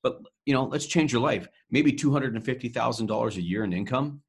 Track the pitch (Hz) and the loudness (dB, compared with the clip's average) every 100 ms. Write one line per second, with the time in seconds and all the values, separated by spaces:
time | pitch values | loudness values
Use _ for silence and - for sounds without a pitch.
0 | 170 - - _ - 131 131 147 - 175 | -4 -6 -18 _ 0 2 2 -4 0 2
1 | 151 117 139 95 - _ _ 123 151 143 | 4 2 2 0 -6 _ _ 4 4 4
2 | 147 139 131 113 131 127 120 120 117 113 | 2 2 0 -4 -4 -4 -4 -2 -2 -2
3 | 107 110 113 95 87 98 104 90 101 127 | -2 0 -2 -2 -2 -2 -2 -2 -2 -2
4 | 147 143 | -2 -8